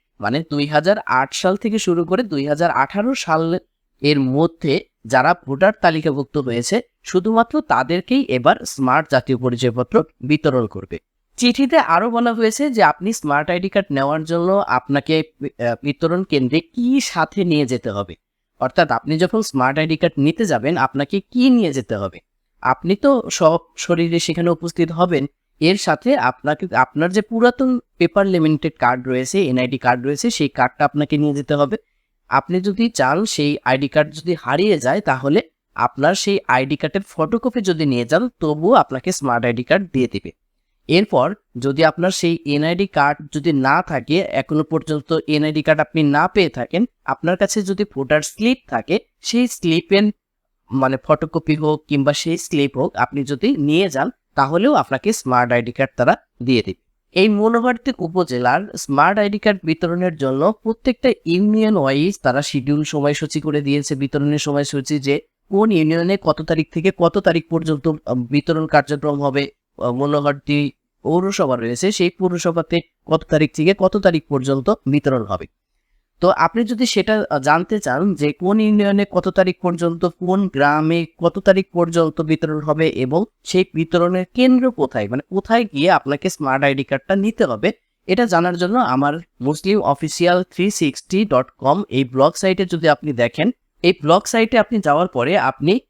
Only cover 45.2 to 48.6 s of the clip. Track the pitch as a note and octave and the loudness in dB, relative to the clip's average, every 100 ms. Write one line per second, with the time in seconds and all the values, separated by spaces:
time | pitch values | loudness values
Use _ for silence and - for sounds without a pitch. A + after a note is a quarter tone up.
45.2 | - D3+ D3+ D3+ D3+ D#3 D3+ D#3+ D3 D3 | -2 -2 0 0 0 0 0 0 2 2
46.2 | F3+ G#3 E3 - A#2+ F3 B3 _ - C3+ | 2 2 0 -2 -4 -2 -2 _ -8 -4
47.2 | E3 F#3 G3 A3 F#3+ G3 G#3 C3+ C3+ D3+ | -2 0 0 -2 -4 -4 -4 -4 0 0
48.2 | - - A3+ C4 | -2 -2 0 0